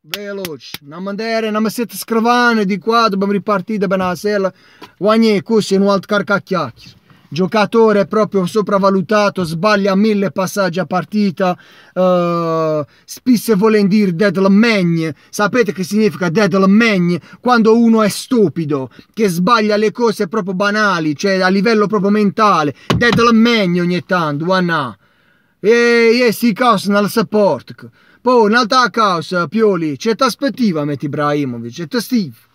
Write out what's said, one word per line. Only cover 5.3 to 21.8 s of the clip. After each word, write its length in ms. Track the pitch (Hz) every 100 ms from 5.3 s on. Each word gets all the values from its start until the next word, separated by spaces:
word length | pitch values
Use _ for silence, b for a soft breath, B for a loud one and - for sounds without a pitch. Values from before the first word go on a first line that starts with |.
| 202
questo 300 | - 226 185
è 40 | 190
un 120 | 196
altro 260 | 196 - 208
carcacchiacchiere. 800 | 165 202 - 180 135 - - _ b b b
Giocatore 800 | 143 185 220 196 233 220 208 185
proprio 400 | 208 202 196 180
sopravvalutato, 960 | 220 196 202 196 196 156 214 202 190
sbaglia 520 | 170 165 208 208 196 190
mille 360 | 220 208 196
passaggi 480 | - 185 208 185 165
a 60 | 170
partita, 720 | 180 160 208 202 147 190 180 B B B
eh, 920 | - 185 180 175 170 165 160 160 156 147 b
spesso 480 | - - - 233 -
e 40 | 202
volentieri 600 | 220 214 202 214 196 165
dead 220 | 208 185
la 100 | 190
megne. 680 | 196 233 208 175 165 160 - b
Sapete 440 | - 202 247 208
che 100 | 175
significa 460 | 180 202 214 156 180
dead 260 | 165 202 196
la 120 | 196
megne? 520 | 202 233 196 175 175 B B
Quando 360 | 240 240 220 233
uno 240 | 233 220
è 60 | 208
stupido, 800 | - - 254 185 165 151 147 131 B B
che 140 | - 214
sbaglia 480 | 170 185 233 214 208
le 160 | 214
cose 380 | 220 233 202 196
proprio 240 | 220 185
banali, 640 | 185 202 214 208 175 156 143
cioè 240 | 196 190
a 80 | 185
livello 360 | 196 214 220